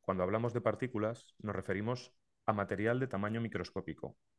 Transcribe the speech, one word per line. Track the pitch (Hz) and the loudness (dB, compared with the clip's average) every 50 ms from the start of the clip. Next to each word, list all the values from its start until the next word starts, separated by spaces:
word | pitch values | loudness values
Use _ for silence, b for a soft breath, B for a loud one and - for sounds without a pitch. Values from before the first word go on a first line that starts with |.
cuando | - - 95 92 | -2 0 2 2
hablamos | 90 92 104 113 117 117 | 2 2 2 2 2 2
de | 110 120 | 0 2
partículas, | - 117 104 - 131 123 - 104 107 110 120 - - - - - | 2 2 0 0 -2 -2 0 0 0 0 -2 -4 -10 -20 -14 -8
nos | - 104 98 | -4 -4 -2
referimos | 95 95 - 95 98 107 117 127 123 - - _ _ _ _ _ _ - | -2 0 0 0 0 0 0 -2 -2 -6 -12 _ _ _ _ _ _ 0
a | - | 2
material | 107 104 98 98 101 95 107 113 123 127 | 2 2 2 0 0 0 2 2 2 2
de | 131 | 0
tamaño | 127 - 95 101 104 110 113 | 0 -2 -2 -2 0 -2 -2
microscópico, | 117 107 - 92 87 - - 98 - - 78 - - - - _ _ _ _ | -2 -2 -4 -4 -6 -4 -6 -6 -6 -6 -8 -8 -8 -10 -10 _ _ _ _